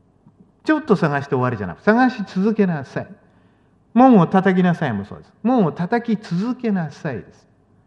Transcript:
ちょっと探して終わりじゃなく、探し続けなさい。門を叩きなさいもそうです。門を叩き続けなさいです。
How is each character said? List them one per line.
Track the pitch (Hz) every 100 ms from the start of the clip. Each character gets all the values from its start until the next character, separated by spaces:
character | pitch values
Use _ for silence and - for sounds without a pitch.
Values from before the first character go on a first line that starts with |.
| _ _ _ _ _ _
ち | -
ょ | 311
っ |
と | 302 196
探 | 160 143
し | 135
て |
終 | 131
わ | 127
り | 117
じ |
ゃ | 95
な |
く、 | 82
探 | - 226 254
し | 233 190
続 | 185 202
け | 214 190
な | 160
さ | 131 -
い。 | - - _ _ _ _ _ _ _
門 | 226 262 226
を | 160
叩 | 190 185
き | 185
な | 180
さ | 170 147
い |
も | 104
そ | 98 80
う |
で |
す。 | - _
門 | 220 247
を | 170
叩 | 143 175 240 233 208
き |
続 | - 170 226 247
け | 233
な | 190 156
さ | 147 160
い | 117
で | -
す。 | - _ _ _ _